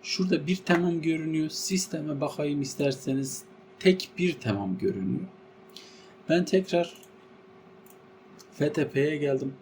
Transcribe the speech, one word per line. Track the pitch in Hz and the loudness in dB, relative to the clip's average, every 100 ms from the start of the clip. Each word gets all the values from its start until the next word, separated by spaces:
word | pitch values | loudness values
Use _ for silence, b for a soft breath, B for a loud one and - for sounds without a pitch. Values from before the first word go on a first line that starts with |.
Şurada | - - 185 170 151 | -6 -2 2 0 0
bir | 185 | -2
temam | - 175 175 170 | 2 4 4 0
görünüyor. | 160 160 160 160 156 | 0 -2 0 0 -2
Sisteme | - - 190 - 165 151 143 | -4 -2 -2 -2 -6 -4 -2
bakayım | 143 - 147 147 | -4 -2 -2 0
isterseniz | 135 - 143 135 - 135 135 - - - - - | -4 0 0 0 -2 -2 -2 -8 -12 -20 -20 2
tek | 185 185 - - | 4 4 0 0
bir | 180 | 0
temam | 151 117 101 98 92 | 0 -2 -2 -2 -2
görünüyor. | 98 95 95 - 185 - - - - B B B B B - | -2 -2 -2 -2 -4 -16 -20 -20 -20 B B B B B 0
Ben | 165 175 | 2 4
tekrar | 190 190 175 175 - - - - - - - - - - - - - - - - | 2 2 0 0 -6 -20 -20 -20 -20 -20 -20 -20 -20 -20 -20 -20 -20 -20 -20 -20
F | - 147 | -2 0
T | 156 147 | 2 0
P'ye | 139 143 151 | 2 0 2
geldim. | 143 135 139 135 | 0 0 -2 -8